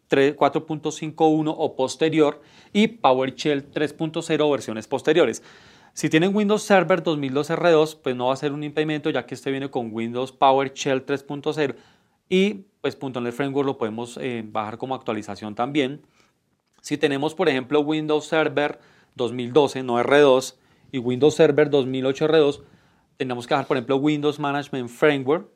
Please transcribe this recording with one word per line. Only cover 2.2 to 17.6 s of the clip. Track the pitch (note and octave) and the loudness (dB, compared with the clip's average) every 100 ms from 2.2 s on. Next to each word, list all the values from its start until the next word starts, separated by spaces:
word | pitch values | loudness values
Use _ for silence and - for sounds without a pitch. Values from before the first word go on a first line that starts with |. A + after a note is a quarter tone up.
| D3 D3+ - - _ | 2 0 -12 -20 _
y | G3+ A3 | 0 0
PowerShell | - C3+ C3 C3 B2+ D#3 C#3 C#3 | 2 2 2 0 -4 -2 -2 -4
tres | D#3+ D3 | -4 -4
punto | D3 D#3+ E3 | -4 -6 -6
cero | D#3+ D3+ D3+ | -2 0 0
versiones | C3 A2+ A2 - | 0 -4 -10 -6
posteriores. | C3 D#3 D#3+ B2+ - - - - _ _ | -2 2 4 2 0 -10 -20 -20 _ _
Si | - D3+ | -6 0
tienen | D#3 F#3+ | 2 2
Windows | G3+ G3+ G#3+ | 2 0 0
Server | - F#3 E3 F#3 | 4 4 4 0
dos | E3+ D3 | 0 -4
mil | C3+ | -2
dos | C3 D3 | -4 -2
R | D#3+ F3 | 0 4
dos, | D#3 D#3 - | 4 4 -2
pues | C3+ B2 | -6 -2
no | B2 | -2
va | |
a | C3+ | -2
ser | D3 | -4
un | C#3+ | -6
impedimento, | D3 D#3 D#3 D3+ D#3+ | -6 -4 -4 -4 -4
ya | C3+ - | -4 -6
que | B2+ | -8
este | C#3 | -6
viene | C3+ C3+ | -6 -6
con | C3+ A#2 | -6 -6
Windows | A2 A#2 A#2+ B2+ | -6 -6 -6 -8
PowerShell | - C#3 C3+ C3 - D3 C3 | 2 4 4 0 -4 -2 -2
tres | C3 C#3 | -2 -6
punto | - C#3+ D3+ | -6 -8 -4
cero | D3+ C#3 - _ _ _ _ - | -2 -2 -4 _ _ _ _ -2
y, | F#3 G3 G3+ F#3+ _ | 0 2 -2 -14 _
pues, | C#3 - | -8 -6
punto | C#3 B2 | -8 -6
net | A#2+ | -6
Framework | A#2+ C#3 C3+ C3+ | -4 -4 -2 -2
lo | B2+ | -2
podemos, | A2+ A2 A#2+ - | -4 -6 -10 -8
eh, | C#3 A#2 A2 | -8 -8 -8
bajar | G#2+ G#2+ A2 | -6 -6 -6
como | C3 B2+ | -8 -6
actualización | - G#2+ G#2 G2 G#2+ | -6 -6 -8 -10 -8
también. | G#2 B2 C#3+ C3 D3+ _ _ _ _ _ _ _ _ | -6 -2 -2 -2 -4 _ _ _ _ _ _ _ _
Si | - C#3+ | -8 -2
tenemos, | D3+ C#3 D3+ | 0 0 -4
por | D#3 E3+ | -2 0
ejemplo, | C3 | 0